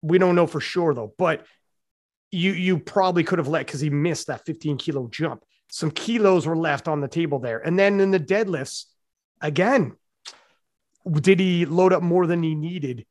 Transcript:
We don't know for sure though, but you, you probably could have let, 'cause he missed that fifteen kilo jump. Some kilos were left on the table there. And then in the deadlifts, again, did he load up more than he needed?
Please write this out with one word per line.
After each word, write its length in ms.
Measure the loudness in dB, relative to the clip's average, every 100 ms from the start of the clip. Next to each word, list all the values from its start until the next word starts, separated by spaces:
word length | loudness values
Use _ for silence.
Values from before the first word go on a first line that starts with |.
We 160 | 2 4
don't 160 | 4
know 140 | 4 2
for 120 | 0
sure 340 | -6 -2 0
though, 200 | -2 -4 _
but 300 | -2 -2 -8 _ _ _ _ _ _ _ _
you, 180 | -2 -2
you 300 | 0 0 0
probably 420 | 0 0 2 2
could 160 | 0 0
have 80 | 0
let, 220 | -2 -4
'cause 120 | -6
he 100 | -2
missed 360 | 0 0 -2 -6
that 180 | -10
fifteen 340 | -10 -8 -6 -6
kilo 280 | -4 -6 -6
jump. 380 | -6 -6 -6 _ _ _
Some 200 | -6 -6
kilos 560 | -4 -4 2 4 4 2
were 100 | -2
left 300 | -2 -2 -2
on 140 | -4
the 80 | -4
table 320 | -2 -2 -2
there. 180 | -4 -6
And 180 | -2 2
then 220 | 4 4
in 140 | 2
the 80 | 2
deadlifts, 640 | 0 -2 0 -4 -6 -12 -16 _ _ _ _ _
again, 560 | -6 0 2 2 0 -6 _ _ -20 -20 _ _ _ _ _ _ -2
did 300 | 0 4 4
he 260 | 4 2 0
load 260 | 4 4
up 100 | 4
more 260 | 2 2 2
than 160 | 0
he 100 | -2
needed? 520 | -2 -6 -6 -8 -8 -14